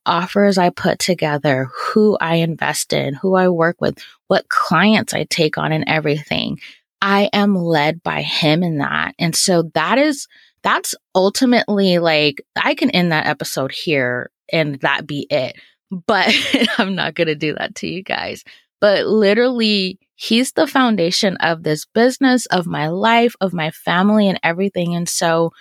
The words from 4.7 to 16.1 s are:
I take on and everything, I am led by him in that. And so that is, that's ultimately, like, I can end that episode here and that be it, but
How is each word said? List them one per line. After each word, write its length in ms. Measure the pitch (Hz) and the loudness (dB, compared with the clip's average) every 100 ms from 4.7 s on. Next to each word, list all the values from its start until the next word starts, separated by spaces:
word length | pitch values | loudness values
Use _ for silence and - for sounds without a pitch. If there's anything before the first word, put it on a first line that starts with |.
| 165 208 214 - | 2 4 2 0
I 100 | - | -6
take 320 | 156 - 156 - | -4 -2 -2 0
on 140 | 151 | -2
and 120 | 156 - | -2 -2
everything, 720 | 156 151 151 - - - - - - _ _ | -2 0 -4 -4 -6 -4 -8 -14 -20 _ _
I 300 | 196 196 208 | -2 0 2
am 220 | 208 202 190 | 2 2 2
led 460 | 170 156 151 165 | 2 2 0 -2
by 200 | 165 151 | -6 -6
him 400 | 151 - 151 160 | -4 -2 0 2
in 160 | 175 151 | 0 -2
that. 360 | 139 76 80 - | -4 -4 -4 -4
And 160 | 170 | -4
so 360 | 160 - 170 165 | -2 2 0 0
that 240 | 160 165 240 | -2 0 0
is, 280 | 302 277 - _ _ _ | 0 -2 -10 _ _ _
that's 320 | 190 302 - - _ | -2 -2 -4 -10 _
ultimately, 840 | 185 190 - 254 240 - 202 190 175 | 0 0 2 2 2 2 0 2 2
like, 440 | 165 151 151 - - - | 2 2 2 -2 -8 -4
I 180 | 214 | -2
can 160 | 302 277 | 0 0
end 220 | 180 175 | 2 0
that 140 | 156 - | 0 -2
episode 460 | 151 - - 131 | -4 -6 -6 -6
here 580 | - 170 143 123 123 - _ - | -6 -2 -2 -2 -4 -8 _ -4
and 280 | 165 147 135 | -2 -2 -2
that 260 | 151 139 151 | -2 -2 -4
be 200 | 143 - | -10 -4
it, 260 | 143 131 - - _ _ | -4 -4 -10 -20 _ _
but 440 | 185 - | -8 -2